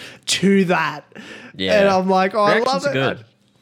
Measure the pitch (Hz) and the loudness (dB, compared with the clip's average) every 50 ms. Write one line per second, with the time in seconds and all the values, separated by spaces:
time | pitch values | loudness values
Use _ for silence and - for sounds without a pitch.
0 | - - - - _ - - - - 196 196 196 190 170 180 160 160 147 143 147 | -12 -20 -20 -14 _ -6 -4 0 2 2 4 4 2 2 0 0 -2 -4 -6 -8
1 | - _ - - - - - - - - - - 135 190 185 208 196 202 190 185 | -14 _ -20 -20 -20 -18 -20 -20 -20 -16 -10 -6 -2 2 4 4 4 4 2 2
2 | 185 190 190 185 185 196 196 220 208 208 214 214 233 254 269 277 285 285 269 135 | 2 2 2 2 2 0 0 0 2 2 2 2 2 0 -2 -2 -2 -2 -2 -2
3 | 135 123 - - - _ _ _ _ _ _ _ | -2 -2 -4 -6 -12 _ _ _ _ _ _ _